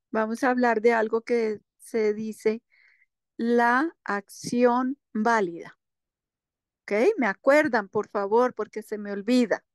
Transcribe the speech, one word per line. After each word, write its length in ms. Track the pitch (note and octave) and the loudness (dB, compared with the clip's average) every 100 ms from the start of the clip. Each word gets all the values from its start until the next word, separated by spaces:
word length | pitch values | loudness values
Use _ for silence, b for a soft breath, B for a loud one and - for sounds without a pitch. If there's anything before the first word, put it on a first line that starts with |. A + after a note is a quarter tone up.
| _ | _
vamos 320 | A3 A3 A3+ | -4 -4 -2
a 80 | C4+ | 0
hablar 300 | B3 A#3+ A3+ | 2 2 2
de 120 | A3+ | 2
algo 280 | A#3 A3 A3+ | 2 0 -2
que 380 | A3+ A#3+ A3 G#3 _ _ | -2 -2 -2 -6 _ _
se 340 | - A#3 G#3+ | -8 -2 0
dice 480 | G#3 A3 G#3 A3 A3 _ b b b b _ _ - | -2 -6 -4 -2 -2 _ b b b b _ _ -6
la 580 | A#3 A#3+ A#3+ B3 D#4+ - | 0 2 4 2 0 -4
acción 920 | - G3+ - - - A#3+ B3 A#3+ B3+ C#4 _ | -8 -8 -8 -14 -6 2 2 2 -2 -6 _
válida. 640 | G#3+ G#3+ A3+ F#3 E3+ - - _ _ _ _ _ _ _ _ _ _ | -4 0 0 0 -6 -16 -20 _ _ _ _ _ _ _ _ _ _
¿Ok? 100 | - G#3 D4+ A4 | -6 0 0 0
Me 100 | A3+ | -2
acuerdan, 640 | F#3+ - C#4+ D#4 A3+ G3 | -2 2 4 4 0 -4
por 180 | G#3+ G3+ | -6 -4
favor, 440 | G#3+ G3+ A3+ B3 | -4 0 2 2
porque 280 | A#3 G#3 - | -2 -10 -10
se 160 | - G#3 | -12 -10
me 140 | G3+ | -8
olvida. 540 | G3+ G3 B3 A3+ C#3 _ | -8 0 2 2 -2 _